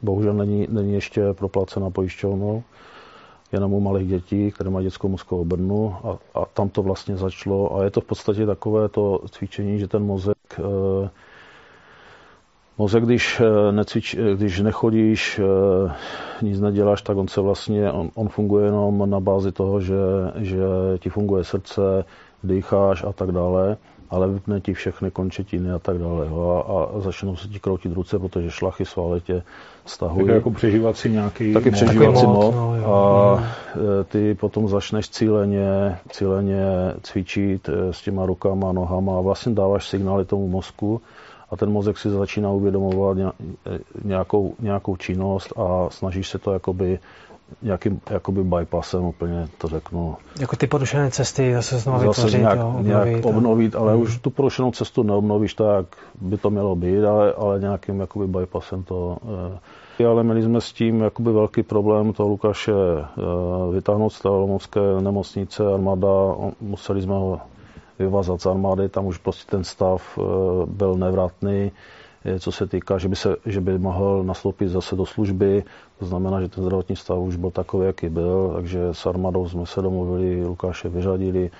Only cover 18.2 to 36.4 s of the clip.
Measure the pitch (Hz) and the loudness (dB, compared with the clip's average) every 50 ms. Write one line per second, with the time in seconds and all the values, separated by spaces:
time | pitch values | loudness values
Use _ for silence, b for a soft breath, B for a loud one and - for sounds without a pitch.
18.2 | 110 104 - - 107 101 104 104 104 104 104 104 101 101 101 101 98 98 98 98 | -4 -4 -2 -2 0 2 2 2 4 2 2 2 2 2 2 2 0 0 0 0
19.2 | 92 101 95 98 95 98 90 - 98 95 98 101 95 90 95 98 98 92 95 98 | 2 2 2 2 0 -2 -2 -2 0 0 0 0 0 0 0 0 0 0 0 0
20.2 | 92 90 - - 107 95 95 95 95 95 92 92 95 95 92 90 - 92 - 104 | -2 -4 -4 -6 -6 -4 -2 -2 0 0 0 0 0 0 -2 -2 -4 -4 -4 -2
21.2 | 104 101 98 92 85 - - 98 - - - - 98 95 95 95 92 b b b | 0 0 0 0 0 -2 -4 -6 -6 -6 -2 0 0 2 2 0 -2 b b b
22.2 | b b b b - 92 92 95 92 - - 98 98 98 95 87 - 101 98 - | b b b b -4 -2 -2 -2 0 0 2 4 4 4 2 0 -2 -6 -6 -4
23.2 | 95 92 90 90 87 90 92 92 95 98 107 - b b b b b - - 92 | -4 -2 0 0 0 0 2 2 2 0 -2 -4 b b b b b -6 -2 0
24.2 | 95 95 98 98 95 - 104 98 - - 95 - - 98 90 - - 92 - - | 0 0 0 -2 -2 -2 -4 -2 -2 -4 -4 -4 -4 -6 -6 -4 -4 -4 -4 -4
25.2 | 92 95 - - 95 - - 90 90 92 90 85 - - 92 87 87 85 85 82 | -4 -4 -4 -6 -6 -6 -4 -4 -2 -2 -4 -4 -2 -4 -2 -2 -2 -2 -2 -2
26.2 | 76 78 78 82 87 87 87 87 - - 101 90 80 - - 107 95 98 90 - | -2 -2 -4 -2 0 0 0 0 0 0 -2 -2 -2 -2 -4 -4 -4 -6 -6 -6
27.2 | - 98 92 90 101 104 104 98 - 98 95 90 - 90 85 92 90 - - 101 | -6 -6 -6 -6 -8 -12 -12 -6 -2 -2 -2 -2 -2 -4 -4 -4 -4 -2 -2 -2
28.2 | 90 92 - 92 85 85 80 - - 95 92 - 98 - - - 87 85 87 87 | -2 -4 -4 -4 -4 -4 -4 -4 -4 -4 -2 -4 -6 -6 -4 -4 -2 -2 -2 -2
29.2 | 87 - 90 90 87 B B B B B B B B - - - - 85 82 95 | -2 -2 -4 -4 -4 B B B B B B B B -18 -8 -6 -4 -2 0 2
30.2 | 98 101 117 110 113 117 107 - - 113 101 110 113 113 107 - - 120 110 107 | 4 4 4 4 4 2 0 2 2 4 4 4 4 2 0 0 0 0 0 2
31.2 | 104 104 - - 117 107 107 110 120 127 107 - 120 113 110 110 147 139 123 127 | 0 -2 -2 -2 0 2 4 4 4 4 4 4 4 4 8 8 8 8 8 8
32.2 | 123 - 98 101 104 110 120 120 117 117 117 113 110 110 101 101 98 101 101 101 | 8 8 8 6 6 6 4 2 0 0 0 0 2 4 4 6 6 6 8 8
33.2 | 101 101 98 98 113 117 117 B B B B - 90 104 101 98 95 - - 104 | 8 8 6 4 2 -2 -6 B B B B -2 0 0 2 0 0 0 0 0
34.2 | 104 104 104 98 - 104 - 107 110 104 98 101 95 - - 107 - - - - | 2 2 0 0 -2 -2 0 0 0 2 2 0 0 -2 -2 -4 -4 -4 -2 0
35.2 | 113 110 107 107 101 101 101 101 98 98 98 98 101 101 92 90 - - - - | 2 4 4 4 4 2 2 2 2 2 2 2 0 0 -2 -4 -10 -16 -8 -4
36.2 | 101 95 95 95 | -2 0 0 2